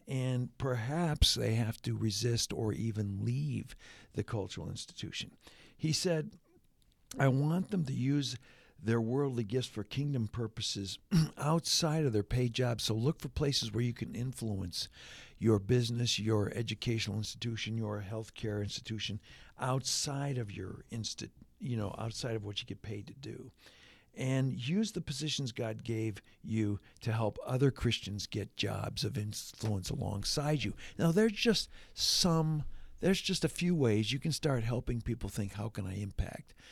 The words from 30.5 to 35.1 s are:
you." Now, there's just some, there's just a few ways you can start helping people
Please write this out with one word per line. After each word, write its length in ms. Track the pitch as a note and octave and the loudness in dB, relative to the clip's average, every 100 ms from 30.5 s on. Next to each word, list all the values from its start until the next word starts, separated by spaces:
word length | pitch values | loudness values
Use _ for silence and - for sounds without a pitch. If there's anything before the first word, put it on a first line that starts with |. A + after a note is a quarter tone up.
| D3+ | 2
you." 100 | A2 - - - | 0 -4 -10 2
Now, 140 | E3 | 4
there's 220 | E3 A3+ | 6 4
just 360 | G3+ A#3+ G3+ - - - | 4 2 2 0 -10 -16
some, 720 | - - - F#3 D#3+ D#3 D3+ - - - - | -2 2 4 6 4 4 2 -2 -6 -10 0
there's 200 | F3 F#3+ | 2 2
just 220 | - F#3 | 2 2
a 60 | D#3+ | 2
few 260 | - F3 E3+ | 2 2 4
ways 380 | B2 G#2+ G#2+ | 6 6 2
you 60 | C3+ | 0
can 120 | E3 | -2
start 320 | C#3+ D3+ B2+ | 0 0 2
helping 380 | A2+ B2 - A#2+ | 0 -2 0 -2
people 260 | A#2+ | -2